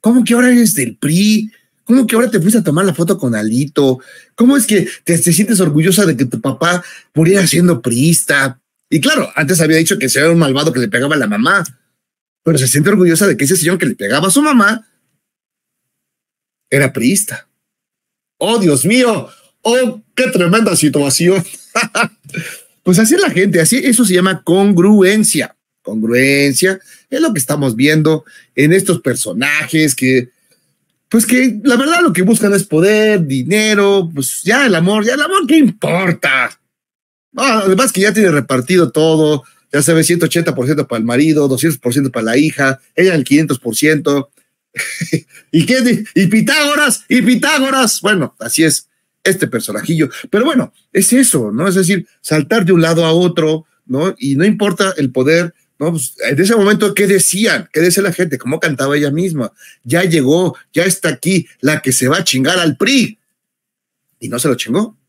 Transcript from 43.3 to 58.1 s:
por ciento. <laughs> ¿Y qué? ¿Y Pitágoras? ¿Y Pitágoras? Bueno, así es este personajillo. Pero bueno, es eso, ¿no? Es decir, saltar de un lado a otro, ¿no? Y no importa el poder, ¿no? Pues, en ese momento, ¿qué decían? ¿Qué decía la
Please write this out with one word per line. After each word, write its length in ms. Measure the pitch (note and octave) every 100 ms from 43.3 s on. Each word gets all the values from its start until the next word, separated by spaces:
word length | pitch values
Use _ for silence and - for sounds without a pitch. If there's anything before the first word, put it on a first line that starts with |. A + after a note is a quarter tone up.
| C#3+ D#3 D#3+
por 180 | A#2+ A2
ciento. 540 | D3+ D#3 D3 C#3+ C3+ _ _ _ _ -
<laughs> 760 | - - - - - - _
¿Y 140 | E3 F3
qué? 380 | B3+ B3 A3+ -
¿Y 140 | - G3
Pitágoras? 760 | A3 A3 D4+ C#4+ D4 D4 - _
¿Y 140 | B3+
Pitágoras? 800 | G#3 B3+ C#4+ D4+ C4+ C4+ A3+ -
Bueno, 340 | F#3+ G3+ C3 _
así 260 | A#2+ -
es 260 | D#3+ - - _ _ _ -
este 220 | G3 B2
personajillo. 640 | A2+ G#2+ G#2+ - E3 C#3+ - -
Pero 160 | G3+ C4
bueno, 280 | C4+ - _ _
es 180 | - G3
eso, 400 | B3 C4 D#3 G#2+
¿no? 160 | A2 F#3+
Es 80 | F#3+
decir, 320 | F3 F#3+ - _
saltar 420 | - D#3 D3 A3+
de 80 | F3
un 100 | F3
lado 240 | D#3+ E3 E3
a 60 |
otro, 540 | E3 F3+ E3+ D#3 D#3 - _ -
¿no? 300 | B2+ F3+ F#3
Y 180 | C#3 C#3
no 100 | G3
importa 480 | G#3 G#3 F3 G3 F#3
el 140 | C#3
poder, 420 | B2+ C3 E3 F3 _ _ _
¿no? 120 | D3+
Pues, 240 | E3 B2+ - A#2
en 100 | C#3+
ese 160 | G3 A#3
momento, 380 | G3+ G#3+ G#3
¿qué 140 | - G3+
decían? 600 | F#3+ - F3+ G#3+ C#3 -
¿Qué 80 | D3+
decía 220 | F3+ F#3
la 100 | G3